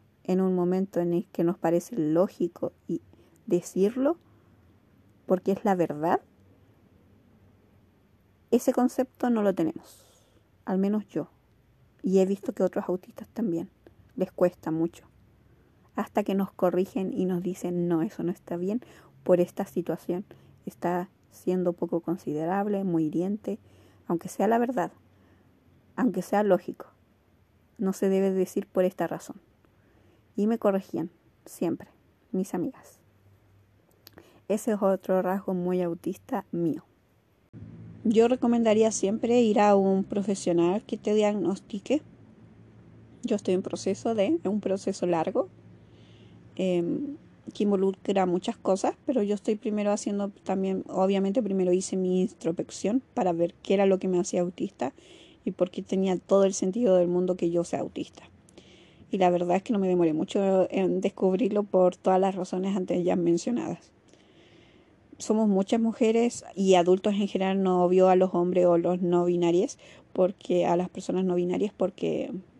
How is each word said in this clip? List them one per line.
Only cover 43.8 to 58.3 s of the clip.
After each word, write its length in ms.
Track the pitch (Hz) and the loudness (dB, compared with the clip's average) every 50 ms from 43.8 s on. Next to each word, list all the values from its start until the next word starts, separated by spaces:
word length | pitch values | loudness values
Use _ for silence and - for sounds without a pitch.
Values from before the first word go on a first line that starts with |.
| - 196 202 - - 233 226 | -4 -4 -6 -4 -4 -4 0
de, 240 | 214 190 233 320 339 | 0 0 0 0 -2
es 40 | - | -2
un 140 | 190 214 208 | -2 -4 -2
proceso 460 | - 196 190 196 - - 196 - 185 | -2 -2 -4 -2 -4 -6 -6 -4 -2
largo, 420 | 180 170 160 160 190 - 254 392 - - - - - - - - - - - - - - - - - - - - - - | -2 0 0 -2 -2 -2 -2 -4 -4 -8 -20 -20 -20 -20 -20 -20 -20 -20 -20 -20 -20 -20 -20 -20 -20 -20 -20 -20 -18 -8
em, 600 | - 190 185 180 175 170 175 - - 294 277 285 - - - - - - - | -4 -2 0 0 0 0 -2 -4 -4 -6 -8 -10 -12 -16 -20 -20 -20 -20 -16
que 120 | - - 214 | -6 -2 0
involucra 600 | 208 202 190 190 196 190 - - - 196 196 185 | 0 2 2 0 0 -2 -4 -6 -2 0 0 0
muchas 300 | 180 170 185 - 233 220 | 0 0 -2 -2 -4 -8
cosas, 400 | - - - 190 190 - 320 - - - | -4 -2 0 0 0 0 -4 -4 -4 -4
pero 160 | - 254 254 | -2 0 0
yo 120 | 208 202 208 | 0 0 -2
estoy 220 | 202 - 233 214 | -4 -2 -4 -4
primero 360 | 214 - 220 208 208 208 208 | -2 -4 -4 -4 -2 0 0
haciendo 380 | 208 208 - 226 202 202 202 196 | -2 -2 -2 -4 -4 -4 -4 -6
también, 540 | - - - - 190 190 190 190 190 185 - - | -8 -10 -6 -4 -2 -2 0 -2 -2 -4 -6 -6
obviamente 540 | - 185 190 196 196 190 196 196 196 262 | -2 0 2 2 2 2 0 0 0 0
primero 300 | 214 196 196 190 180 180 | 0 0 0 0 2 2
hice 240 | 180 190 190 - - | 2 2 0 -2 -4
mi 260 | 185 185 185 185 185 | -2 0 0 2 2
introspección 800 | 180 - - - - 165 170 - 156 - - - - 190 226 262 - _ | 0 0 -2 -6 -4 -4 -4 -4 -6 -8 -8 -6 -4 -2 -2 -2 -2 _
para 200 | - 247 202 185 | -4 -2 -2 0
ver 220 | 170 165 170 175 - - | 0 0 0 -2 -2 -8
qué 120 | - - 196 | -2 0 2
era 120 | 196 196 | 4 4
lo 120 | 196 190 185 | 4 2 2
que 100 | - 190 | 0 0
me 100 | 180 175 | 0 0
hacía 220 | 175 - - 180 | 0 0 -2 -2
autista 540 | 175 175 - - - 202 - - 240 269 - - - - - - - - - _ - | -2 -2 -4 -6 -8 -8 -6 -6 -8 -8 -8 -12 -20 -20 -20 -20 -20 -20 -20 _ -8
y 80 | 214 | -8
por 180 | 180 - 180 185 | -2 -2 -2 -2
qué 120 | - 196 | -2 -10
tenía 340 | 190 - 190 190 190 190 180 | -8 -4 -2 0 0 0 0
todo 280 | - - - 190 196 196 | -2 0 2 4 4 4
el 100 | 190 196 | 4 2
sentido 420 | - - 190 185 233 247 190 185 | 0 -4 -2 -2 0 2 4 4
del 120 | 180 175 175 | 4 4 2
mundo 280 | 175 180 185 180 180 | 2 0 0 0 -2
que 140 | 180 175 170 | -2 -2 -2
yo 120 | 170 170 170 | 0 -2 -2
sea 160 | - - 135 | -2 -4 -6
autista. 420 | 135 - - - 285 - - - - - | -6 -6 -8 -10 -10 -10 -12 -20 -20 -20